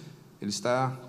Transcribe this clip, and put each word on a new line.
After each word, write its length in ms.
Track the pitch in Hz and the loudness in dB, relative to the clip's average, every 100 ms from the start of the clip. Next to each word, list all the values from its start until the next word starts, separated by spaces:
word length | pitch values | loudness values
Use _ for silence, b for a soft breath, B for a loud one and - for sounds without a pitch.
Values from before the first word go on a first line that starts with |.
| B B B - | B B B -8
ele 100 | 101 | -4
está 480 | 104 120 123 131 131 | 0 2 4 2 0